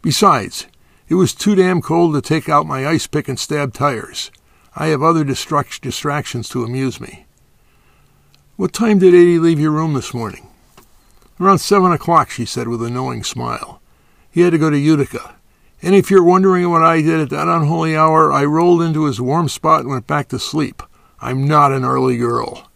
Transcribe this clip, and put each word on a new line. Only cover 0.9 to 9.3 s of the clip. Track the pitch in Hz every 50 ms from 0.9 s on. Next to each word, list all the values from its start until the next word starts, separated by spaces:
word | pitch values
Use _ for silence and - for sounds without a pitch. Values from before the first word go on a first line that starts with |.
| _ _ _ -
it | 156
was | 185 185 - -
too | - - 202 208
damn | 190 185 185 185 175
cold | - - 156 170 175 165 151
to | 143
take | - - 156 160 -
out | - 156 147 156
my | 156 139 131 135
ice | 147 165 156 -
pick | - - 151 139
and | - 131
stab | - - - 151 147 143 131 -
tires. | - 139 143 131 110 95 - - - - - _ _ _ _ _ _ _ _ _
I | - 151
have | 160 156 135 147
other | 165 165 160 151
distract-, | 139 131 - - - 156 143 139 - - -
distractions | - 131 117 - - 151 143 147 - - - 123 110 -
to | - 131 117
amuse | 113 123 131 135 131 - -
me." | - - - - _ _ _ _ _ _ _ _ _ _ _ _ _ _ _ _ _ _ _ _ _ _ _ _ _ _ _
"What | - 190 180
time | - - 226 226 214
did | 196 185 185 175
eighty | 180 175 175